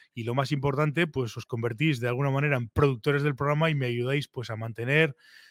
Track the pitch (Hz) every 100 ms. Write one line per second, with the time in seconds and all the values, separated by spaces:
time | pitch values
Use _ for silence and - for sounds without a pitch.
0 | _ 120 110 131 131 143 143 135 151 139
1 | 170 131 117 120 - 117 113 110 156 123
2 | 120 123 143 135 147 131 117 - 143 120
3 | 147 143 147 131 143 147 165 143 123 120
4 | 123 143 - 131 117 107 113 110 123 151
5 | 160 - - - -